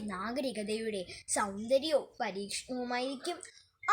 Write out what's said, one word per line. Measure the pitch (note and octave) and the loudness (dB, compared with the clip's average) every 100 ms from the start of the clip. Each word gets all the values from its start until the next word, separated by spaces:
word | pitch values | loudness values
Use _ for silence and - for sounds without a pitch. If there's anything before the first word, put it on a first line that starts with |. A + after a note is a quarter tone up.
| G#3+ | -2
നാഗരികതയുടെ | F#3 G#3 B3 C4+ G#3+ G3+ G#3+ A3+ G#3 F3 - - | -2 -2 0 -2 -2 -2 0 0 -2 -4 -8 -2
സൗന്ദര്യവും | - G#3 G3 A3+ C4+ D4+ D4 - - | 0 2 0 4 4 6 4 2 -4
പരീക്ഷണവുമായിരിക്കും. | A3 F#3+ G3+ - - B3+ B3 B3 B3+ C4+ F4 E4+ - - - _ - | -4 -2 -4 -6 -4 -4 -2 0 0 -2 -4 -6 -8 -18 -20 _ 6